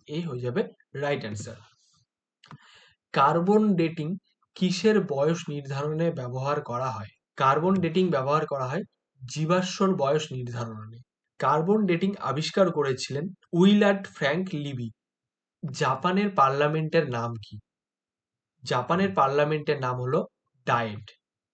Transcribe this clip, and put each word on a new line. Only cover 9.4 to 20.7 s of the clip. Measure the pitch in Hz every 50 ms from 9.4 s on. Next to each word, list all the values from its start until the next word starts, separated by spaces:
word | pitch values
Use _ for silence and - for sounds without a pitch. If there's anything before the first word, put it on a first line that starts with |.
| 156 156 180 185 185 - - - 196 190 180
বয়স | 143 135 139 151 151 - - 131
নির্ধারণে। | 127 123 120 120 120 117 113 110 107 107 110 117 123 - _ _ _ _ _ _ _
কার্বন | 143 135 147 156 160 185 214 220 208
ডেটিং | 180 170 170 196 196 196 -
আবিষ্কার | - 135 131 147 156 - - 196 190 180 -
করেছিলেন | 151 139 135 131 127 - - 131 143 165 196 - - _ _ -
উইলার্ড | 170 185 202 208 208 208 202 202 196 196
ফ্র্যাঙ্ক | - - - 156 139 151 180 190 185 -
লিবি। | 147 143 143 131 120 117 113 - _ _ _ _ _ _ _ _ _ _ _ _ _ - 139
জাপানের | 127 - 151 131 135 - - 180 185 202 208 202
পার্লামেন্টের | 196 - 135 135 139 143 147 147 156 160 160 156 170 165 151 131
নাম | 123 117 117 117 117
কি? | 110 101 - - 107 - _ _ _ _ _ _ _ _ _ _ _ _ _ _ _ _ _ _ _ 123
জাপানের | - 143 123 123 - 170 185 196 190 -
পার্লামেন্টের | - 139 135 143 147 147 151 156 151 147 - 143 131
নাম | 131 123 123 123
হলো | 123 127 143 185 - - _ _ _ _ _ _ _
ডায়েট। | -